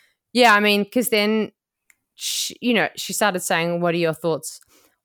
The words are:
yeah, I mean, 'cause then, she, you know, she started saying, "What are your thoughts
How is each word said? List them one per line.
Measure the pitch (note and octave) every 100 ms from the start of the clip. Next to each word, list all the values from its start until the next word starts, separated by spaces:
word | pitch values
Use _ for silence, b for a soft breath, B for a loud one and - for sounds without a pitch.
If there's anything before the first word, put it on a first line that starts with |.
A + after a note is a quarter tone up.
| b b _
yeah, | A#3 A#3+
I | G#3
mean, | G#3 G3+ G3+
'cause | B3+ A3
then, | G#3+ G#3 A3 G#3 _ _ _ _ _ _ _
she, | - - - -
you | A#3+
know, | A3 D#3 -
she | -
started | - G#3 F3+
saying, | - F3 E3+ E3+
"What | F3 E3+
are |
your | E3
thoughts | D#3 E3+ C#3+ - - b b b b